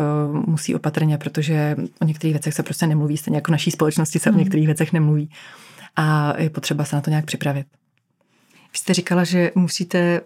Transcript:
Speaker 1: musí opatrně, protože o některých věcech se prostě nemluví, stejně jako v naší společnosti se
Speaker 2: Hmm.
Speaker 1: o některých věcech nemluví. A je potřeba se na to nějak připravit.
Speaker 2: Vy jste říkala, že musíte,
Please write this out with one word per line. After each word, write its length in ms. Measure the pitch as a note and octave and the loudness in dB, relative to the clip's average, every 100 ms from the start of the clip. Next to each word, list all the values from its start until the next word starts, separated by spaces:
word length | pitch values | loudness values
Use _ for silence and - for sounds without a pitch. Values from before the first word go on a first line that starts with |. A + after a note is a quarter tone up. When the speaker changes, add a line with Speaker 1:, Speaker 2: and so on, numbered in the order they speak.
| D3 D3 D3 D3+ - | 0 0 -2 -2 -2
Speaker 1:
musí 280 | D#3 - D3+ | -2 -2 -2
opatrně, 420 | D3+ D3+ D#3 D3 | -2 0 0 0
protože 580 | D3 - D3+ D3+ D3+ D3 - - | -2 -4 0 0 0 -2 -6 -2
o 40 | D#3 | -2
některých 280 | D#3 D#3+ | 0 -2
věcech 200 | D3+ D3+ | 0 -2
se 100 | D#3 | -4
prostě 240 | - - E3 | -6 -2 0
nemluví, 300 | D3+ D3 D3 | 2 0 -2
stejně 200 | - D3+ | -2 -2
jako 120 | D#3+ | 0
v 20 | |
naší 200 | D#3 E3+ | 0 0
společnosti 480 | - D#3 D3+ D#3 E3 | 0 0 2 0 0
se 100 | - | 2
Speaker 2:
Hmm. 100 | G3 | 2
Speaker 1:
o 40 | |
některých 220 | G3 D#3 D#3 | 2 2 2
věcech 280 | D3+ D#3 | 2 0
nemluví. 360 | E3 D3+ D3 D3+ - - - - - - - | 2 2 2 -2 -10 -20 -20 -20 -20 -10 -2
A 380 | D#3 D3+ D3 - | 0 2 0 0
je 80 | D#3 | -2
potřeba 340 | - - D3+ D3 | -4 -4 -4 -2
se 100 | C#3+ | -2
na 60 | |
to 80 | D#3 | 0
nějak 160 | D3+ D#3 | 0 -2
připravit. 420 | D#3 C#3+ C#3 C#3 _ _ _ _ _ _ _ _ _ _ | -4 -2 -4 -8 _ _ _ _ _ _ _ _ _ _
Speaker 2:
Vy 40 | - | -6
jste 160 | - | 0
říkala, 300 | F3+ F3 F3+ | 0 2 0
že 280 | E3+ F3+ E3+ F#3+ | 2 2 2 2
musíte, 680 | F3 - F3 F3+ F3 E3+ | 0 -2 -2 0 2 0